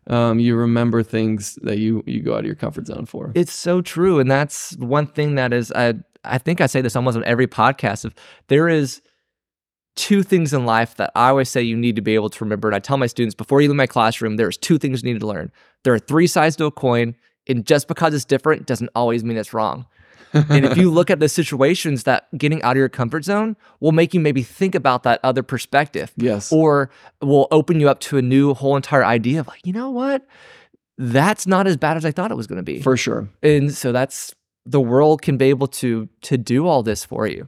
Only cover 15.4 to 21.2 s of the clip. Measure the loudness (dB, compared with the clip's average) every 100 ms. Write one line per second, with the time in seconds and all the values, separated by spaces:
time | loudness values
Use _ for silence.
15.4 | -10 -14 _ _ 0 0 2 2 2 2
16.4 | 0 0 -4 -2 0 0 0 -6 _ _
17.4 | -4 -4 2 0 0 -2 -2 -2 0 0
18.4 | 2 -2 -2 -6 -4 -2 -2 -2 -4 -6
19.4 | -6 -4 -4 -6 -12 _ _ _ -4 0
20.4 | 2 2 4 4 4 4 2 2